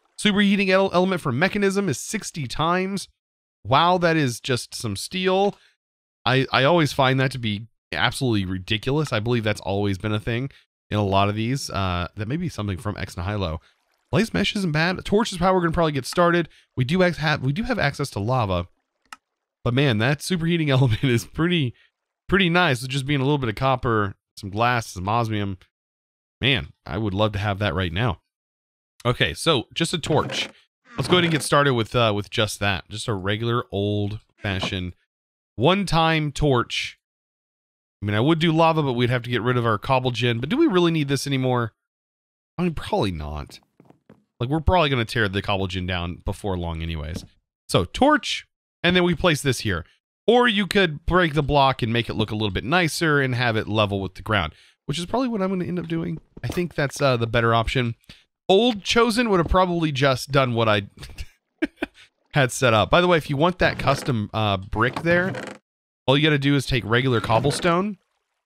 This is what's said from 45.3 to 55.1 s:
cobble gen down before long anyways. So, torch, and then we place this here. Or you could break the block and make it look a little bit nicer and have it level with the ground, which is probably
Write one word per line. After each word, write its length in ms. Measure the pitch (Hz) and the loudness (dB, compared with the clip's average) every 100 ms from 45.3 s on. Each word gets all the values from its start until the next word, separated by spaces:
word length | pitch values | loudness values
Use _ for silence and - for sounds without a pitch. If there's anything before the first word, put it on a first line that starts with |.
| 98 | 0
cobble 240 | 107 98 95 | -2 -2 -2
gen 200 | 95 90 | -4 -4
down 360 | 90 87 85 | -4 -4 -6
before 320 | - 98 104 90 | -8 -6 -4 -4
long 260 | 85 80 | -4 -6
anyways. 420 | 82 80 76 85 - _ _ _ - | -6 -6 -8 -10 -12 _ _ _ -2
So, 160 | 104 | -2
torch, 640 | - - 277 294 - - - _ _ _ | 0 2 4 4 0 -8 -10 _ _ _
and 140 | 170 180 | 2 2
then 80 | |
we 100 | 175 | 2
place 280 | 170 180 147 | 2 2 2
this 180 | 139 120 | 0 -2
here. 240 | 107 85 - _ _ _ - | -2 -4 -6 _ _ _ 2
Or 200 | 240 240 | 4 4
you 180 | 202 185 | 2 0
could 400 | 202 180 147 - | 2 0 0 0
break 280 | 175 170 | 2 2
the 80 | 147 | 0
block 400 | 139 147 135 127 | 0 2 2 2
and 100 | 113 | -2
make 160 | 117 - | -2 -2
it 60 | |
look 160 | 82 107 | -4 -4
a 40 | |
little 160 | 107 107 | -2 -2
bit 140 | 95 | -4
nicer 560 | 110 180 165 - 165 147 | 0 0 0 0 0 2
and 140 | 131 | 0
have 220 | 120 123 110 | 0 0 0
it 120 | 95 | 0
level 320 | 110 104 101 | 0 0 0
with 140 | 95 | -4
the 80 | - | -8
ground, 320 | 95 104 78 - _ _ - | -2 0 -2 -6 _ _ -8
which 120 | 147 | -8
is 80 | |
probably 220 | 175 | -4